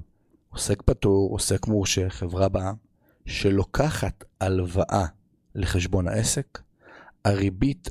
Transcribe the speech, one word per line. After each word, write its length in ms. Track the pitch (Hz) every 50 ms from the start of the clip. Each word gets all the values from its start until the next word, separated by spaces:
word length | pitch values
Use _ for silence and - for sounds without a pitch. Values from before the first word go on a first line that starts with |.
| 80 _ _ _ _ _ _ _ _ _
עוסק 320 | - - - - 104 -
פטור, 500 | - - - - - 104 98 98 98 95
עוסק 360 | 110 101 - - 95 92 - 113
מורשה, 420 | 107 104 98 92 - 101 92 95
חברה 400 | - - 98 85 87 92 95 95
בע"מ, 260 | 95 95 95 95 101 110 _ _ _ _ _ _ _ _ -
שלוקחת 1000 | - - - - 101 98 98 95 - - - 135 156 156 - - 95 - - - - _ -
הלוואה 640 | 95 95 95 92 90 87 87 95 87 - - 101 95 85 - _ _ _ _ _ _ _ -
לחשבון 520 | - 95 - - 95 87 90 92 95 90 87
העסק, 520 | 104 107 110 - - 143 135 _ - - - _ _ _ _ - - - - - - _ -
הריבית 640 | 107 101 98 98 98 92 92 131 139 139 - - -